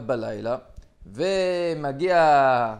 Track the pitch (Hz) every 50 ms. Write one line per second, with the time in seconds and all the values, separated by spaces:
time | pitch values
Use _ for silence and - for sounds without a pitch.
0 | 120 110 131 117 110 110 110 104 107 113 123 127 - - - - - _ _ _
1 | - - 98 117 160 190 196 190 185 180 180 175 175 170 165 156 147 139 135 139
2 | 170 185 180 170 160 156 147 143 135 131 127 120 120 113 110